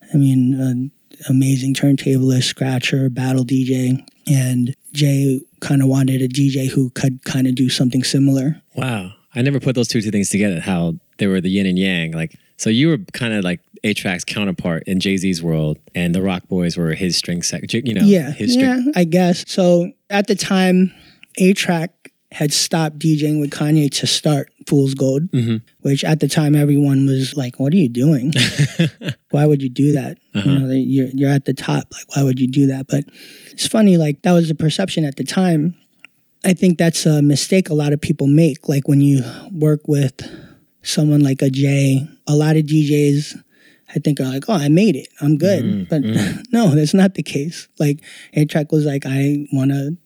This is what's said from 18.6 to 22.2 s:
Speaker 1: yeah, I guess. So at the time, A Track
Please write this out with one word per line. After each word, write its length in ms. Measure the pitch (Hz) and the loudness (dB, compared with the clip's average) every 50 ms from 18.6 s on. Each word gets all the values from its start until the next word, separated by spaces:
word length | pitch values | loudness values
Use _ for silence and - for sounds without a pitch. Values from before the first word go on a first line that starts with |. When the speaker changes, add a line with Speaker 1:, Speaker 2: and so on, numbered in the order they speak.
| 269 262 254 254 247 269 | 2 2 0 0 -2 -2
Speaker 1:
yeah, 40 | 302 | 0
I 80 | 185 180 | 0 0
guess. 400 | 165 156 180 185 175 180 - - - | 2 2 2 2 2 0 -2 -4 -8
So 440 | - - 190 175 175 175 175 180 - _ _ _ | -2 0 2 4 4 2 2 -2 -6 _ _ _
at 180 | 202 202 202 - | -2 -2 0 0
the 80 | 320 | -2
time, 560 | 277 - - 196 190 185 185 180 185 190 185 - - - - _ _ - _ _ - | -4 -2 -2 0 0 2 2 4 2 2 0 -2 -10 -20 -20 _ _ -20 _ _ 0
A 160 | 190 185 202 | 2 2 2
Track 380 | - - - 180 165 156 - _ _ _ - _ _ | 2 0 -2 -2 -2 -2 -6 _ _ _ -20 _ _